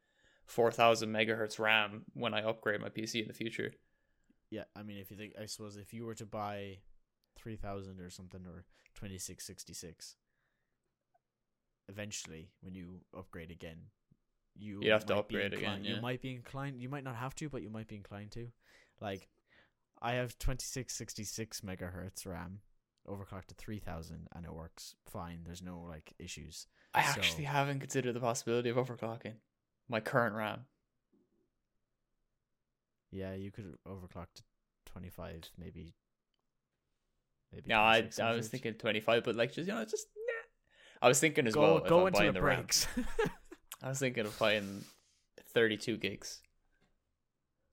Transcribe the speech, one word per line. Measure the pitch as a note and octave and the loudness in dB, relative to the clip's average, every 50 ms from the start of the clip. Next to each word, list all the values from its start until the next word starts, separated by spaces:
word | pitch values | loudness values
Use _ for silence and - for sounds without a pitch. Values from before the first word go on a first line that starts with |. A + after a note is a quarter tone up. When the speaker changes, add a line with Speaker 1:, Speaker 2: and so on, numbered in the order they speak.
| _ _ _ _ _ _ _ _ _ | _ _ _ _ _ _ _ _ _
Speaker 1:
four | - - B2 A#2 A2+ | -2 4 6 6 6
thousand | A2+ - A#2 A#2 A2+ A2+ A#2 A2 | 8 8 8 8 8 8 4 0
megahertz | G#2+ G#2+ A2+ A2 A2 A2+ A2 G#2+ - - | 2 2 2 2 2 2 0 -2 -2 0
ram | A2 A2 A2 A2 G#2+ G#2 G#2 G#2+ - - - | 4 6 6 6 6 2 -2 -8 -14 -12 -6
when | - A#2+ A2+ G#2+ | -4 -2 0 0
I | G#2+ G#2+ | 0 0
upgrade | A2 A2+ - - A2 G#2 - | 0 -2 0 0 0 0 0
my | G#2+ G#2 | -2 -6
P | - A2 A2 A2+ | -6 -4 -4 -2
C | - A#2 | -2 -2
in | G#2+ A2 | -4 -4
the | - | -6
future. | - A2 A2+ - - A2+ A2+ - - _ _ _ _ _ _ _ _ _ _ _ _ _ _ | -6 -6 -6 -4 -4 -6 -6 -8 -10 _ _ _ _ _ _ _ _ _ _ _ _ _ _
Speaker 2:
Yeah, | A2 G#2 - - - | -10 -10 -10 -10 -14
I | G2+ G#2 | -14 -14
mean, | G#2+ G2+ G2+ | -12 -12 -12
if | G2 - | -14 -14
you | G#2+ F#2+ | -14 -14
think, | G#2+ G2 - - | -14 -12 -12 -12
I | G#2+ G#2 | -10 -10
suppose | - - G#2+ G#2 G2+ | -10 -10 -10 -12 -12
if | G#2 G2 - A#2 | -14 -14 -12 -12
you | A2+ A#2 | -10 -8
were | A2+ A2 | -8 -8
to | - A2+ | -10 -10
buy | G2+ - G#2+ G#2 G#2 G#2 G2+ G2+ G2 F#2+ F#2+ - - - - _ _ _ _ _ _ _ | -8 -6 -4 -4 -4 -4 -6 -8 -8 -10 -14 -18 -20 -20 -20 _ _ _ _ _ _ _
three | - - A#2 A2 | -14 -12 -10 -8
thousand | - - G2+ G2 G2 F#2+ F#2+ F#2+ F#2 | -6 -6 -6 -6 -6 -8 -10 -12 -12
or | F2+ F#2 | -12 -12
something, | - - F#2 F2+ - F2+ F2+ F2+ | -14 -14 -14 -14 -14 -14 -12 -12
or | - - - - _ _ _ _ _ | -14 -14 -16 -20 _ _ _ _ _
twenty-six | - A2+ G2 F#2+ F2+ - - F#2 - - | -12 -10 -8 -8 -8 -10 -10 -12 -12 -14
sixty-six, | - G2 - - - - - - E2+ D#2+ - - - - _ _ _ _ _ _ _ _ _ _ _ _ _ _ _ _ _ _ _ _ _ _ _ _ _ _ _ _ _ _ _ _ _ _ - | -14 -14 -14 -16 -14 -12 -12 -12 -14 -14 -16 -18 -18 -18 _ _ _ _ _ _ _ _ _ _ _ _ _ _ _ _ _ _ _ _ _ _ _ _ _ _ _ _ _ _ _ _ _ _ -14
eventually, | G2 G#2 G#2 G#2 G#2+ - - F2 D#2+ D#2+ G2+ F#2+ - _ | -10 -10 -8 -8 -8 -10 -10 -10 -12 -14 -16 -18 -20 _
when | - F#2 F#2 | -16 -14 -12
you | F#2+ F2 F2 F#2 F2+ - _ - F#2 | -12 -12 -12 -14 -16 -18 _ -16 -16
upgrade | F#2 - - F2 E2 E2+ | -14 -14 -14 -14 -12 -14
again, | E2+ E2 F2+ E2 D#2+ E2+ F#2 G2+ _ _ _ _ _ _ _ _ _ _ _ _ _ | -14 -14 -14 -14 -14 -16 -18 -20 _ _ _ _ _ _ _ _ _ _ _ _ _
you | F#2+ G#2 G#2 G2 G2+ | -14 -12 -10 -6 0
Speaker 1:
You'd | G#2 G#2+ | 4 6
have | G#2+ G#2+ G2+ G2+ | 6 6 4 2
to | G2 | 0
Speaker 2:
might | G#2 G#2 - | 0 0 0
be | G#2+ | -2
Speaker 1:
upgrade | G2+ G2 G2 - | -2 -2 -2 -2
Speaker 2:
inclined, | G2+ G2 G2+ G2+ G2 | -2 -2 -4 -4 -4
Speaker 1:
again, | G2+ G#2 | -4 -4
Speaker 2:
you | G2+ | -4
Speaker 1:
yeah. | G#2+ | -4
Speaker 2:
might | A#2+ B2 B2+ B2 | -4 -4 -4 -6
be | - C3 B2+ | -6 -8 -10
inclined, | B2 A#2+ - - C3+ C#3 C#3+ C3+ A#2+ | -10 -12 -12 -10 -8 -6 -6 -8 -8
you | B2 B2+ | -8 -8
might | C#3+ C#3+ C3 | -8 -8 -8
not | C3 A#2+ | -8 -6
have | A2+ B2+ C3+ - | -6 -6 -6 -6
to, | - D#3+ D3 | -8 -8 -6
but | C#3+ A#2 - | -6 -8 -8
you | G#2+ | -8
might | A2 A2 A2 - | -8 -10 -10 -10
be | A2 | -12
inclined | G2+ F#2+ - G#2 G2+ G#2 G#2+ | -14 -12 -12 -12 -12 -12 -10
to. | - A#2+ A#2 A#2+ - _ _ _ - - _ _ _ _ | -10 -10 -10 -12 -14 _ _ _ -20 -20 _ _ _ _
Like, | A2 G#2 G3 F3+ - - _ _ _ _ _ - _ _ _ _ _ _ _ - | -6 -6 -6 -6 -8 -14 _ _ _ _ _ -20 _ _ _ _ _ _ _ -6
I | - A#2+ B2 | -4 -2 0
have | B2 B2 A#2+ - - | 0 -2 -4 -4 -2
twenty-six | - - B2+ B2+ - - - C3 A#2+ - - | 0 0 0 0 -4 -6 -6 -6 -6 -6 -8
sixty-six | - A#2 - - - G#2 - - - A2+ - - - | -10 -10 -10 -10 -8 -8 -8 -6 -6 -6 -8 -8 -10
megahertz | A2+ G2 F#2 F2+ F2+ F2+ F#2+ F2 F2 F#2+ - - - F#2+ | -8 -8 -8 -8 -8 -8 -8 -8 -10 -10 -10 -10 -10 -8
ram, | F2 E2+ F2 F2 F#2+ G#2 - _ _ _ _ _ _ _ _ - | -8 -8 -8 -10 -12 -14 -16 _ _ _ _ _ _ _ _ -12
overclocked | G2+ G2 G2 - G#2 F#2 F2+ - | -10 -10 -10 -10 -12 -12 -12 -14
to | F#2 | -16
three | - - - G#2+ G2+ | -14 -10 -8 -8 -8
thousand, | - F2 E2+ E2 D#2+ D#2+ E2 D#2+ E2 - - | -6 -6 -6 -8 -8 -10 -12 -12 -14 -14 -14
and | E2+ E2+ | -12 -12
it | E2 D#2 | -10 -12
works | D#2+ D#2+ E2 - - - - - _ _ - | -12 -12 -14 -16 -16 -18 -18 -18 _ _ -14
fine. | - G#2 E2+ E2+ E2+ E2+ E2+ | -12 -10 -10 -10 -10 -12 -12
There's | F2 E2+ F2+ F#2 | -12 -12 -10 -10
no, | F2+ F2 E2+ | -10 -10 -10
like, | E2+ E2+ D#2+ D#2 - - - - | -10 -12 -12 -14 -16 -18 -18 -14
issues. | - F2 - D#2 D2+ D2+ - - - - _ _ _ _ - | -12 -12 -10 -12 -12 -12 -14 -14 -16 -16 _ _ _ _ 0
Speaker 1:
I | - | 2
Speaker 2:
So | - C#3 C#3+ - | 2 2 2 2
Speaker 1:
actually | - - - D#3+ D3 | 2 2 2 0 -2
haven't | C#3 C#3 C#3+ C#3 C#3+ C#3 C3+ | 0 2 2 2 2 2 -2
considered | C#3 C3+ - C3+ B2 B2 A#2 | -4 0 0 2 2 2 2
the | A#2+ | 2
possibility | B2+ A#2 A#2 - - A2+ A#2 A#2+ A#2+ A#2+ | 2 2 2 2 2 2 2 4 4 4
of | A#2 B2+ | 4 2
overclocking | B2+ B2 A#2+ - A2 A2+ A2+ A2+ - A2 A2+ - _ _ _ _ _ _ _ _ _ - | 2 0 -2 -4 -4 -4 -4 -6 -8 -10 -12 -12 _ _ _ _ _ _ _ _ _ -2
my | A#2 A2 | -2 0
current | A2 - - B2 A#2 A2 G#2 | 0 2 4 4 4 4 2
ram. | A2 G#2+ G#2 G#2 A2 B2+ - _ _ _ _ _ _ _ _ _ _ _ _ _ _ _ _ _ _ _ _ _ _ _ _ _ _ _ _ _ _ _ _ _ _ _ _ _ _ _ _ _ _ _ _ _ _ _ _ | 0 -2 -2 -2 -4 -10 -16 _ _ _ _ _ _ _ _ _ _ _ _ _ _ _ _ _ _ _ _ _ _ _ _ _ _ _ _ _ _ _ _ _ _ _ _ _ _ _ _ _ _ _ _ _ _ _ _
Speaker 2:
Yeah, | F#2+ F#2+ F#2+ F#2+ F#2+ | -10 -8 -8 -6 -6
you | F#2+ G2 G2+ | -8 -10 -10
could | G2 A#2 G#2 F2+ - - - - | -12 -12 -14 -14 -16 -16 -14 -14
overclock | G2 F#2+ F#2 - - - - - _ | -14 -12 -14 -14 -12 -14 -14 -14 _
to | - - _ _ _ _ _ _ _ _ | -20 -20 _ _ _ _ _ _ _ _
twenty-five, | - - F#2 F2+ F2 - - E2+ E2+ E2 E2 - - - - | -16 -14 -12 -12 -12 -12 -10 -10 -10 -10 -12 -14 -16 -16 -14
maybe. | - - - - - E3 - _ _ _ _ _ _ _ _ _ _ _ _ _ _ _ _ _ _ _ _ _ _ _ _ _ _ _ _ _ _ _ | -14 -14 -12 -12 -14 -16 -18 _ _ _ _ _ _ _ _ _ _ _ _ _ _ _ _ _ _ _ _ _ _ _ _ _ _ _ _ _ _ _
Maybe | - - - - | -18 -10 0 4
Speaker 1:
No, | A#2 G#2+ | 6 8
I, | G#2+ A2+ A2+ A2+ | 10 10 10 8
I | |
was | A2+ - - | 6 4 0
Speaker 2:
twenty-six | - | 2
hundred. | A2 A2+ A#2 A#2 A#2 A2 | 2 2 2 2 0 -4
Speaker 1:
thinking | - B2+ - A#2 G#2+ | -6 -4 -4 -4 -4
twenty-five, | - - A2+ G#2 G#2+ - B2 A#2+ A#2 A#2 | -2 0 0 0 2 4 6 6 6 6
but, | B2 G#2 | 4 2
like, | A#2 A#2 B2+ - | 2 2 0 0
just, | - E3 F#3+ | -2 -4 -2
you | G#3+ | -2
know, | A#3 A3 | -4 -4
just, | A3 G#4+ G4+ - - _ G#4 | -4 -6 -6 -8 -10 _ -8
nah. | A4+ B4 A#4 A4+ - - _ _ _ _ _ - - - - - | -6 -4 -4 -6 -8 -12 _ _ _ _ _ -20 -20 -20 -2 4
I | - B2 | 6 8
was | C3+ C#3 | 8 8
thinking | D#3 D#3+ D3 D#3 C3+ A2+ | 6 4 4 4 4 4
as | G#2+ | 6
Speaker 2:
Go, | D3+ | 8
Speaker 1:
well, | D3+ G2 F#2+ - | 10 10 10 8
if | - - | 8 8
Speaker 2:
go | E3 F3 | 8 8
Speaker 1:
I'm | F#3 F#3+ | 8 8
Speaker 2:
into | F3+ - | 8 8
Speaker 1:
buying | G#2 - - | 8 6 6
Speaker 2:
the | - | 6
Speaker 1:
the | - | 4
ram. | - - - | 4 4 2
Speaker 2:
breaks. | - - - - - - - B3 A#3+ - - - G#4+ - - | 2 2 2 2 2 2 0 0 -2 0 2 2 2 2 0
<laughs> | - - - F#4 - _ _ - - B2+ | -4 -12 -20 -20 -20 _ _ -14 -8 -6
Speaker 1:
I | C3 | -6
was | C3+ C#3 | -2 0
thinking | C#3 B2+ B2 A#2+ G#2+ | 0 0 0 0 -2
of | G#2 - - | -2 2 4
playing | A2+ G#2+ G#2+ G#2+ G2 G2 G2 G2+ - - - _ _ _ _ _ _ _ _ - - - - | 4 6 6 4 2 -2 -6 -8 -12 -14 -18 _ _ _ _ _ _ _ _ -20 -14 0 4
thirty-two | A#2+ A#2 A2 A2 G#2 - B2 A2 G2 | 6 6 6 4 2 -2 -2 -2 0
gigs. | - G2 G2+ - - - - - - _ _ _ _ _ _ _ _ _ _ _ _ _ _ _ _ _ _ _ _ _ _ _ _ _ | -2 -2 -4 -6 -10 -12 -14 -14 -16 _ _ _ _ _ _ _ _ _ _ _ _ _ _ _ _ _ _ _ _ _ _ _ _ _